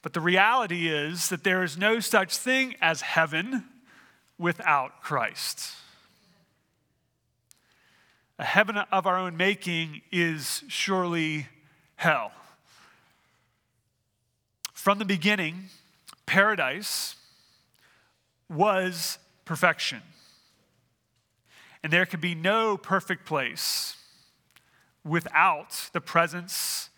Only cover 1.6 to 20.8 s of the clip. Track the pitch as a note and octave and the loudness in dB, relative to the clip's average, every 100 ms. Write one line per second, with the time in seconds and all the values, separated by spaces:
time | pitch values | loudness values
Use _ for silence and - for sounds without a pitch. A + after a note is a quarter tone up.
1.6 | F3+ D3+ G#3 A3+ - A3 F#3+ - B3+ C4 | 0 0 2 2 2 2 2 -4 0 0
2.6 | C4 - E3 D#3+ - - D#3+ D#3 G3+ C4 | 0 0 0 0 0 2 2 0 -2 -4
3.6 | - - _ - - _ _ _ F3 E3+ | -6 -20 _ -20 -20 _ _ _ -2 0
4.6 | E3+ C#3+ C3 - - C#3+ A2 - - - | 2 2 0 -10 -4 -2 -2 -4 -8 -6
5.6 | - - - - _ _ _ _ _ _ | -10 -14 -20 -20 _ _ _ _ _ _
6.6 | _ _ _ _ _ _ _ _ _ _ | _ _ _ _ _ _ _ _ _ _
7.6 | _ _ _ _ _ _ _ - - F#3+ | _ _ _ _ _ _ _ -8 -2 -2
8.6 | G#3 G#3 - F#3+ F#3 F3+ F#3 E3 F#3 G#3 | -2 -4 -2 -2 0 -2 -4 -2 -2 -2
9.6 | F3+ E3+ E3 D3+ _ F3+ E3+ D#3+ B2+ - | -4 -4 -6 -10 _ -2 0 -2 -6 -8
10.6 | C#4+ - - F#3+ F3 E3+ D#3+ D3+ C#3+ _ | -8 -6 -2 0 0 -2 -2 -4 -8 _
11.6 | _ _ _ - E3+ D3 G#2 - - _ | _ _ _ -2 0 0 -2 -12 -20 _
12.6 | _ - - _ _ _ _ _ _ _ | _ -20 -20 _ _ _ _ _ _ _
13.6 | _ _ _ _ _ _ _ _ _ _ | _ _ _ _ _ _ _ _ _ _
14.6 | - - - G3+ G#3 G3 F3+ G#3 D#3+ F3 | -16 -4 0 2 2 0 2 2 0 -6
15.6 | F#3+ - _ _ - - - F#3+ G3+ G3+ | -16 -20 _ _ -20 -18 0 4 4 4
16.6 | C3+ D#3 G#3 - - - _ _ _ _ | -2 -2 -4 -4 -6 -10 _ _ _ _
17.6 | _ _ _ _ _ _ _ _ _ D#3 | _ _ _ _ _ _ _ _ _ 2
18.6 | G#3 F#3+ F3+ E3+ D#3+ - _ _ - E3 | 4 4 0 -2 -6 -6 _ _ -8 2
19.6 | F3+ D#3+ - A#2 - - - _ _ _ | 4 4 -4 -6 -14 -20 -20 _ _ _
20.6 | _ _ | _ _